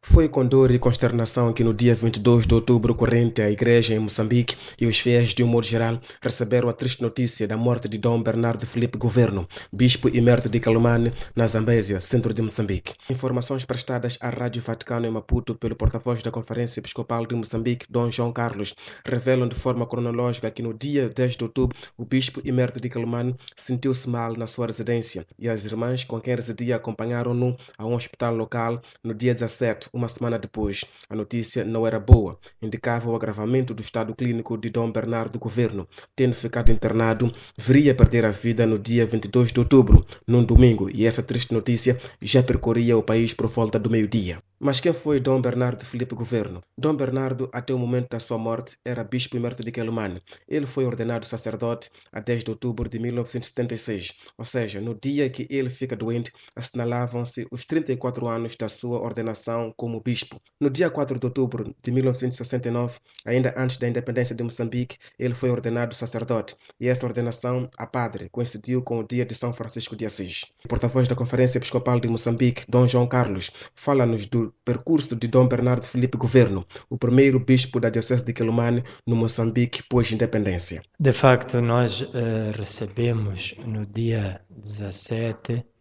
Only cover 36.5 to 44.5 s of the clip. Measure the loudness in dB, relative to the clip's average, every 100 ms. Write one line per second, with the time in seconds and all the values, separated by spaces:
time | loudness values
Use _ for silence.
36.5 | 6 8 8 4 2 2 2 0 -2 -18
37.5 | -10 4 6 6 8 6 6 2 2 -2
38.5 | 2 2 2 0 2 2 0 0 2 4
39.5 | 4 6 8 12 10 8 -10 2 4 4
40.5 | 6 6 6 -2 2 2 2 -2 -4 -2
41.5 | -2 0 0 2 0 -4 -12 2 2 4
42.5 | 0 2 2 4 4 4 2 0 -2 -2
43.5 | 0 0 0 0 0 2 0 -2 -8 -14